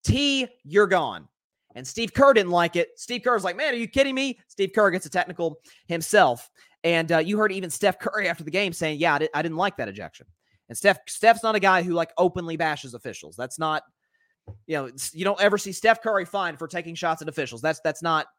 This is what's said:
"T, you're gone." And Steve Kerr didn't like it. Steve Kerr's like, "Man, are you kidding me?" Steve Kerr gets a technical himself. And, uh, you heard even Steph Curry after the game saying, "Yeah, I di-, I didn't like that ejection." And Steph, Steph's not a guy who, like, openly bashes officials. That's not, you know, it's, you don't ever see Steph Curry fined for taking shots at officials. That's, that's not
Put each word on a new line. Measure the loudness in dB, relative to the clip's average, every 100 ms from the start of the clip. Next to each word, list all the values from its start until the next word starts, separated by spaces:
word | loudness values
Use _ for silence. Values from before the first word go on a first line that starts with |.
"T, | 2 2 2 0 -4 _
you're | -2 2 4
gone." | 2 -2 -8 -16 _ _ _ _
And | -16 -12
Steve | -6 -4
Kerr | 4 6
didn't | 6 4
like | 2 2 0
it. | -4 -6
Steve | -10 -4
Kerr's | -2 0
like, | -2 -4
"Man, | -4
are | -4
you | -4
kidding | 0 0
me?" | 0 -4 -6 _
Steve | -4 -2
Kerr | 2 2
gets | 2 -4
a |
technical | -4 -4 -4 -6 -6 _ _ -8
himself. | -6 2 6 6 2 -8 _ _ _
And, | 0 0 2
uh, | 0
you | 2 0
heard | 0
even | -2 -8
Steph | 0 0 0
Curry | -4 -2 -4
after | -4
the | -4
game | -2 -2
saying, | -2 -4 0
"Yeah, | 0
I | 2
di-, | 0
I | -2
didn't | -4 -2
like | -4 -2
that | -10
ejection." | -10 -14 -16 -20 _ _ _ _
And | 2
Steph, | 2 2 -4
Steph's | 4 6 6
not | 2
a | 4
guy | 4 4
who, | 2
like, | -2 -2 2
openly | 2 2 -8 -2
bashes | -2 -2 -10
officials. | -12 -12 -14 -18
That's | -12 -12 -4
not, | -2 -2 _ _ _ _ _ _ -20 -20 -6
you | -6
know, |
it's, | -6 -10 -12
you | -4
don't | -2 2
ever | 2 2
see | -4
Steph | 0 2 2
Curry | 2 -2
fined | -2 -4 -6 -6
for | -10
taking | -10 -10
shots | -6 -4 -4
at | -6
officials. | -8 -8 -4
That's, | -4 -2
that's | -4 -4
not | -2 -2 -2